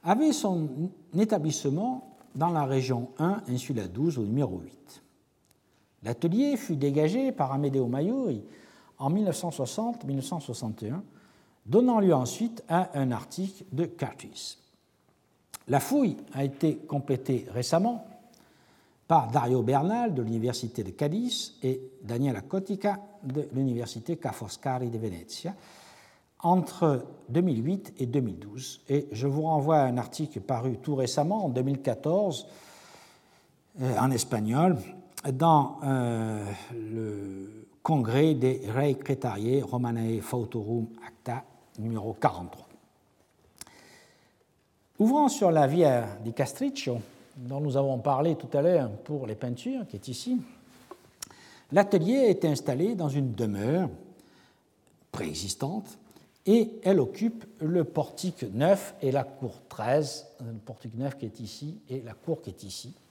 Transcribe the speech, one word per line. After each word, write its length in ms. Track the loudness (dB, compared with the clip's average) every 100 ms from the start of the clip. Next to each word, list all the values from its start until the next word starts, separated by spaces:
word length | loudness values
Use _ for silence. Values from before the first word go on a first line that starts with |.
avait 300 | 2 4 4
son 360 | 2 0 0 -2 -4 -6 -8 -6 0
établissement 1000 | 2 2 0 -2 -2 0 -2 -4 -10 -20 -16
dans 140 | -2 0
la 160 | 2
région 460 | 2 0 0 -2 -4 -2
un, 240 | 0 0 -4
Insula 400 | -6 -4 -4 -4
douze, 320 | -2 -2 0
au 40 |
numéro 360 | 0 0 0 -4
huit. 440 | -10 -20 -20 -20 _ _ _ _ _ _ _ _ _ _
L'atelier 540 | -8 -2 0 2 2 0
fut 200 | -2 0
dégagé 540 | 2 4 2 2 -2
par 220 | 0 -2
Amedeo 340 | 0 2 2 0
Maiuri, 560 | 0 0 0 -2 -4 -8 -20 -20 -20 _ _
en 120 | 0
mille 140 | 2
neuf 120 | 0 -2
cent 140 | -4
soixante, 540 | -4 -4 -2 -4 -6
mille 120 | -4 -4
neuf 100 | -4
cent 140 | -6
soixante 420 | -6 -8 -6 -6
et 80 | -6
un, 120 | -8 -10 -20 _ _ _ _ 2
donnant 340 | 4 6 6
lieu 140 | 6
ensuite 500 | 4 2 -2 -4 -6 0
à 220 | 0 2 0
un 120 | 0
article 520 | -2 -6 -8 -8 -8 -10
de 120 | -4
Curtis. 760 | -4 -4 -8 -8 -16 -14 -14 -14 _ _ _ _ _ _ _ _ _ -20 0
La 120 | 0
fouille 360 | 4 4 4 0 -8
a 120 | -2
été 320 | -2 2 0 0
complétée 720 | -4 -6 0 -2 0 -2 -2
récemment 560 | -6 2 2 2 -2 -10 -20 -20 -20 _ _ _ _ _ _ _
par 220 | 4 6
Dario 320 | 2 4 2
Bernal 520 | 4 4 2 0 0
de 80 | 0
l'Université 600 | 0 0 0 -2 -6 -6
de 80 | -8
Cadiz 640 | -2 0 0 -2 -4 -6 -4
et 180 | -2 -2 -6 -16
Daniela 380 | -6 0 0 -2
Cotica 580 | -2 -4 -2 -2 0 -2 -6 -14
de 260 | -6 -4 -4
l'Université 680 | 0 0 0 -4 -8 -6 -4
Ca' 120 | -4
Foscari 580 | -6 -10 -8 -4 -2 -2
de 80 | -4
Venezia 560 | -6 -6 -12 -10 -10 -10 -16 -20 -20 -20 -20 _ _ _
entre 640 | 4 4 2 2 2 2 -2 -16 -2
deux 140 | 0
mille 220 | 2 0
huit 280 | 0 -4 -6 -6
et 80 | -2
deux 140 | 0
mille 180 | -2 -6
douze. 420 | -12 -14 -14 -16 -2
Et 180 | -2 -2
je 160 | -4 -2
vous 140 | -2
renvoie 360 | 0 2 4 4
à 80 | 4
un 120 | 2
article 420 | -4 -6 -6 -6
paru 380 | -4 -2 -2 -4
tout 180 | -4 -2
récemment, 480 | 0 0 0 0
en 40 | 0
deux 140 | 0
mille 180 | 0 0
quatorze, 680 | -2 -2 0 2 0 -2 -10 -20 -20 -20 -20 -20 -20 _ _ _ _ _ _ -4
euh, 160 | -2 2
en 120 | 2
espagnol, 640 | 2 0 -2 0 4 4 2 -4 -16 -18 -10 -6
dans, 460 | 2 6 6 4 -2
euh, 600 | -2 0 2 0 -2 -4 -6 -10 -10
le 920 | -10 -8 -6 -6 -6 -8 -10 -12 -16 -20 _
Congrès 500 | 0 2 4 4 4
des 280 | 4 2 0 -2
Rei 280 | 0 2 0
Cretarie 640 | -2 -2 -2 -4 0 0
Romanae 580 | 0 -2 -2 -2 -2 -2
Fautorum 680 | -4 -4 -4 -6 -2 -2 -4 -8 -18
Acta 380 | -14 -8 -8 -10 -20 _ -8
numéro 340 | -6 -4 -6
quarante-trois. 540 | 0 0 0 -12 -14 -20 -20 _ _ _ _ _ _ _ _ -20 -20 -20 -20 -20 _ _ _ _ _ _ _ _ _
Ouvrant 300 | 4 6 4
sur 220 | 6 4
la 160 | 6 6
Via 400 | 6 6 6 0 -6
di 80 | -8
Castriccio, 640 | -2 -4 0 -4 -2 -4 -4 -6 -18 -20 -14
dont 240 | -8 -4
nous 160 | 0 2
avons 220 | 2 0
parlé 380 | 2 2 2 0
tout 140 | 0
à 100 | 2
l'heure 280 | 4 4 2
pour 360 | -6 -6 -6 -4
les 80 |
peintures, 520 | -6 -6 -6 -6 -6 -8
qui 100 | -10
est 120 | -10
ici, 320 | -8 -2 -2 -4 -18 -20 -20 -20 -20 -20 _ -20 -20 -20 -20 _
l'atelier 540 | 4 6 4 4 4 6
est 160 | 4
installé 500 | 2 0 0 0 0
dans 140 | 0 -2
une 240 | 0 -2
demeure 560 | 0 -2 0 0 2 0 -4 -18 -20 -20 _ _ _ _ _ _ _ _
préexistante 880 | -8 -6 -6 -6 -4 -4 -4 -8 -18 _ -20 _ _
et 340 | 4 6 6 0
elle 180 | 4 4
occupe 460 | 4 0 -2 -2 -16 -6
le 240 | 0 2
portique 580 | 2 0 -4 -4 -6 -4
neuf 520 | -6 2 4 4 2 -4
et 100 | 0
la 140 | 0
cour 380 | -2 -6 -10 -10 -18
treize, 580 | -6 2 2 2 -6 -16 -14
le 120 | -12
portique 420 | -12 -14 -14 -12
neuf 220 | -6 -6 -6
qui 80 |
est 160 | -10 -10
ici 380 | -14 -10 -12 -14 -12
et 140 | -12
la 100 | -10
cour 280 | -12 -6 -6
qui 80 | -6
est 140 | -14
ici 300 | -14 -12 -14 -18 _